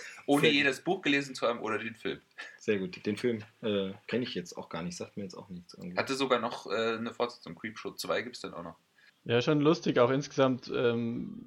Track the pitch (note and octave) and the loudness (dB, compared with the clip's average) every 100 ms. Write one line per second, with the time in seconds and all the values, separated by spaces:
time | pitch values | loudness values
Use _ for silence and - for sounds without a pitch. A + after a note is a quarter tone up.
0 | - - - C#3+ D#3+ C#3+ C#3+ C3 E3 F#3+ | -14 -10 2 6 6 6 4 2 -2 0
1 | D#3 C#3+ C3+ B2+ A#2 A#2 A2+ G#2+ A2+ A2+ | 2 2 0 -2 0 0 -2 -2 -4 -6
2 | E2+ C#2+ _ - - - - G#2 F#2 - | -6 -6 _ -18 -18 -6 0 0 0 -4
3 | G#2+ G2+ B2 A2+ G#2+ _ A2+ G2+ F#2+ G2+ | -4 0 0 0 -6 _ -2 0 -2 -6
4 | - A#2 B2 F#2 F2 - - E2 F2 F2+ | -4 -2 -2 -6 -8 -12 -10 -6 -6 -8
5 | G#2+ - G2 - - F2+ - - F2+ F2+ | -10 -8 -10 -12 -14 -16 -16 -14 -4 -2
6 | - C3+ C3+ A#2+ A#2 - - G#2+ A2+ A2+ | -2 -2 2 2 2 -6 -2 0 0 0
7 | A2+ - A#2+ - - E2 A2 A2 F#2+ - | -4 -2 -4 -4 -14 -10 -10 -8 -10 -8
8 | F2+ E2+ - - F2 E2+ E2+ - _ _ | -2 -2 -2 -10 -10 -10 -12 -14 _ _
9 | _ _ - A#2+ B2 D3+ D3 E3+ - C3 | _ _ 2 2 4 6 6 4 2 6
10 | B2 C3+ D#3 - C3+ B2 - B2+ B2 A#2 | 6 4 0 2 4 4 -2 2 2 2
11 | A#2 A#2+ - - | -2 -4 -8 -12